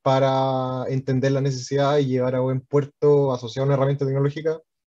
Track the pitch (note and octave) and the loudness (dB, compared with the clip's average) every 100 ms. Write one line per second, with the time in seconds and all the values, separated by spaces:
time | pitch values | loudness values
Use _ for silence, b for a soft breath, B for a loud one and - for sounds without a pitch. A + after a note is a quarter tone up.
0 | C#3 C3+ C3+ C3+ C3+ C3 B2+ B2+ A2+ C3 | 0 2 2 2 0 -2 -4 -6 -4 -4
1 | C3+ C3 C3+ C3+ C#3 B2+ - C#3 C#3 D3 | -2 0 0 0 -2 -4 -4 0 2 2
2 | C3+ B2+ B2+ B2+ C3 C3 - D3 C#3 - | 0 0 0 0 -2 -4 -2 -2 -2 0
3 | D3 C#3+ C3+ B2 A#2 C3 C#3 C3+ C3+ C#3+ | 4 4 2 -2 -6 -2 0 2 2 0
4 | C3+ C3+ C#3+ - D#3 D#3+ _ _ _ | -2 0 0 0 -4 -4 _ _ _